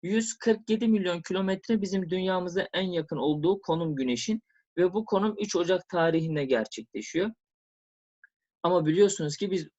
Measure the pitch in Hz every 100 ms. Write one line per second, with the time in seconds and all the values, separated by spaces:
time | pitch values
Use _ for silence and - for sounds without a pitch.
0 | 170 214 226 - - 220 - 214 226 214
1 | 180 175 165 185 190 190 - 220 190 190
2 | 175 185 185 185 180 175 - 175 185 170
3 | 156 151 135 151 160 196 - 165 170 139
4 | 127 120 - 220 _ _ _ - 180 196
5 | 220 196 214 208 202 175 170 185 - 175
6 | 165 165 160 151 135 123 110 - 113 104
7 | 107 160 202 226 _ _ _ _ _ _
8 | _ _ _ _ _ _ 170 180 156 165
9 | 202 196 156 147 196 185 156